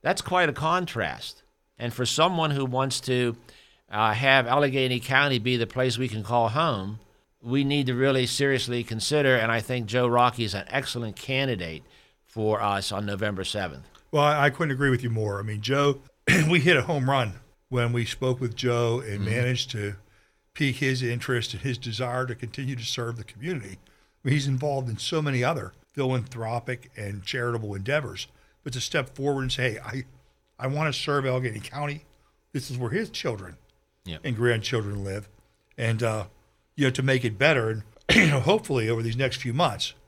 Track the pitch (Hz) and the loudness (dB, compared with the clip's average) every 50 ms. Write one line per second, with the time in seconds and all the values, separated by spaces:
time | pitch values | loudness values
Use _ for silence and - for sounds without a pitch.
0 | - 139 - - - - 185 180 175 151 120 - 151 160 170 180 180 170 - 113 | 0 0 -2 -2 -2 0 2 2 2 2 2 0 0 0 0 0 0 -2 -2 -2
1 | 95 78 62 - - - - - _ _ _ _ _ _ _ - 120 120 113 - | -2 -2 -4 -6 -10 -14 -14 -16 _ _ _ _ _ _ _ -6 -6 -6 -2 -2
2 | 123 117 - 151 160 180 185 165 160 151 143 139 135 127 120 131 135 135 127 - | -2 0 4 4 4 4 4 2 0 0 0 0 -2 0 0 0 0 0 -2 -4
3 | - 131 127 123 123 120 117 120 - - - - - _ _ _ _ _ - 104 | -2 0 2 2 2 0 0 -4 -14 -20 -20 -20 -20 _ _ _ _ _ 0 2
4 | 110 110 107 113 135 135 135 135 123 120 127 143 147 139 131 135 131 127 127 117 | 2 2 2 4 6 6 6 6 6 4 4 4 4 4 4 2 2 2 0 -2
5 | - - 131 135 143 143 131 120 104 127 127 117 117 110 - 127 127 127 113 117 | -2 2 4 4 4 4 2 2 2 2 2 2 0 -2 0 0 0 0 2 0
6 | 131 117 110 110 101 98 120 120 113 110 110 147 165 160 123 98 95 101 107 110 | -2 -2 -2 -6 -2 0 2 2 2 2 2 2 0 0 0 -2 -4 -8 -10 -12
7 | - _ _ _ _ _ _ _ - 120 127 139 139 139 143 147 135 127 123 120 | -14 _ _ _ _ _ _ _ -6 -2 0 0 2 2 2 2 2 0 2 2
8 | 131 139 135 131 127 120 - - 143 139 135 127 120 123 123 120 117 - 113 110 | 2 4 4 2 2 0 0 0 2 2 2 0 0 -2 -4 -4 -4 -4 -6 -4
9 | - - 147 151 143 131 127 120 110 113 113 117 107 - 127 123 113 101 110 127 | -2 0 2 4 4 4 4 4 4 2 0 0 -2 -2 -4 -4 -4 -2 0 2
10 | 123 120 120 120 123 123 - 117 113 104 90 - - - - 139 123 - - 123 | 2 4 6 6 4 4 2 0 -4 -4 -4 -6 -6 -4 -6 -4 -4 -4 -6 -6
11 | 117 110 98 - - - 135 131 139 135 120 95 92 82 80 73 - - - - | -8 -8 -10 -12 -6 -2 -2 0 0 0 -2 -4 -6 -8 -10 -12 -14 -20 -20 -20
12 | _ _ _ _ _ _ - 113 107 107 107 101 104 104 101 98 95 - 104 98 | _ _ _ _ _ _ -6 -2 0 0 0 2 0 0 0 0 -2 -4 -4 -4
13 | 104 101 101 95 107 104 98 95 92 - - 104 95 85 69 65 - - - - | -4 -4 -4 -4 -4 -4 -4 -4 -6 -6 -4 -4 -6 -6 -8 -12 -18 -20 -20 -20
14 | _ _ - 147 147 147 151 147 139 147 135 - 170 147 135 127 143 135 127 123 | _ _ 0 2 2 4 4 4 2 2 2 0 -2 -2 0 2 2 2 2 2
15 | 127 120 113 110 107 104 101 98 101 107 107 104 104 120 135 143 143 143 139 - | 0 -2 -2 -2 -2 -2 -2 -4 -4 -6 -6 -6 -2 0 2 4 4 2 2 0
16 | - - _ _ _ - 185 185 156 156 175 170 131 180 170 135 113 - 165 143 | -8 -20 _ _ _ 4 4 4 6 4 4 4 6 6 6 4 4 2 0 0
17 | 127 131 139 135 120 104 85 - - _ _ _ _ _ 127 123 120 117 120 120 | 2 2 2 2 2 0 -4 -10 -18 _ _ _ _ _ 0 0 2 2 2 0
18 | 117 110 - - 131 131 127 127 127 117 113 - 127 123 120 120 120 117 117 127 | 0 -2 -4 -2 0 0 0 0 -2 -4 -4 0 0 2 2 2 2 2 0 0
19 | 113 110 101 101 98 92 113 123 123 127 127 120 - - - 107 104 101 98 95 | -2 -4 -4 -2 -2 0 0 0 0 0 0 -2 -2 -4 -4 -4 -4 -6 -6 -10
20 | - _ _ _ _ _ _ _ _ _ _ - 147 139 127 - 143 135 131 123 | -16 _ _ _ _ _ _ _ _ _ _ 0 0 0 2 2 0 0 0 0
21 | 127 117 120 120 - - 127 120 - - - - - 139 123 - - 120 110 117 | 0 -2 -2 -2 -2 0 0 0 0 -4 -6 -4 -4 -4 -4 -4 -6 -8 -4 -4
22 | 131 120 120 127 131 123 117 - - 110 - - 135 127 135 120 113 - - - | -4 -2 -2 -2 -2 -4 -6 -8 -10 -10 -8 -8 -6 -6 -6 -6 -6 -6 -4 -4
23 | 120 113 117 117 117 - - 95 127 170 185 135 104 98 95 - _ - _ _ | -4 -6 -6 -8 -12 -16 -16 -10 -8 -6 -6 -6 -8 -12 -16 -18 _ -20 _ _
24 | _ _ _ _ - 135 143 151 135 139 135 127 151 147 139 139 127 120 110 - | _ _ _ _ 0 2 2 2 2 0 0 0 0 0 -2 -2 -2 -4 -6 -4
25 | - - 170 160 151 143 135 120 123 135 170 131 98 - - - _ _ _ 143 | -4 -2 0 0 0 2 2 2 2 2 0 -2 -6 -10 -14 -20 _ _ _ -2
26 | 135 131 131 123 107 - - 117 113 110 120 117 - - 127 123 - - _ - | 0 0 0 0 -2 -4 -8 -8 -6 -4 -4 -4 -4 -4 -8 -8 -10 -18 _ -10
27 | 104 101 101 101 95 - - 127 120 120 120 113 110 104 101 98 98 131 143 156 | -8 -8 -8 -8 -8 -6 -4 -2 -2 -2 -2 -2 -4 -4 -6 -6 -2 0 0 0
28 | 139 - - - - - _ _ _ _ _ _ _ 143 123 127 - - - 156 | -2 -4 -10 -12 -14 -14 _ _ _ _ _ _ _ -8 -6 -6 -6 -2 -2 -2
29 | 131 - - - 135 143 139 135 131 127 - - 123 123 107 - - - 120 135 | -2 -2 -6 -2 -2 0 0 0 -2 -2 -2 0 0 -2 -2 -4 -10 -8 -8 -8
30 | 127 - - - _ _ _ _ _ _ _ - 127 131 139 147 160 151 131 - | -10 -10 -18 -20 _ _ _ _ _ _ _ -6 -4 -4 -2 0 -2 -2 -2 -2
31 | - 151 143 143 135 131 127 127 127 120 107 107 98 - - 143 147 147 143 151 | -2 0 0 2 2 2 0 0 0 -2 -4 -6 -10 -10 -8 -6 -6 -6 -6 -10
32 | - _ _ _ _ _ _ _ _ _ - 139 123 - 131 123 123 110 123 208 | -12 _ _ _ _ _ _ _ _ _ -8 -8 -6 -6 -4 -4 -2 0 0 -2
33 | 226 214 - - - 147 113 98 90 90 80 - _ _ _ _ _ _ _ _ | -2 -2 -6 -6 -4 -4 -4 -4 -10 -14 -16 -20 _ _ _ _ _ _ _ _
34 | _ 92 82 - - 147 120 110 120 123 117 110 104 - 131 113 104 101 104 101 | _ -10 -10 -6 -4 -4 -2 0 2 2 2 2 0 -2 -2 -2 -2 -4 -6 -6
35 | 98 98 95 104 101 - - _ _ _ _ _ _ _ _ - 117 113 113 110 | -6 -6 -6 -8 -8 -12 -20 _ _ _ _ _ _ _ _ -2 0 0 2 2
36 | 120 113 110 110 101 - - _ _ _ _ _ _ _ _ - 139 131 127 - | 0 0 0 -2 -4 -8 -14 _ _ _ _ _ _ _ _ 2 2 2 2 2
37 | 131 135 131 127 120 117 107 95 135 156 156 127 113 110 110 107 - - - - | 2 2 2 2 2 -2 0 2 4 4 4 4 2 0 -2 -4 -8 -14 -20 -12
38 | _ - - 220 190 156 143 131 - 156 202 220 - - 139 123 110 110 117 113 | _ 4 6 6 6 6 4 4 4 4 2 2 2 0 0 0 2 2 0 0
39 | 113 113 113 127 135 127 127 - - 123 117 147 175 139 104 - - - - - | -2 -2 0 0 -2 -2 -2 -4 -4 -4 0 0 0 0 0 -2 -6 -6 -6 -14
40 | - | -20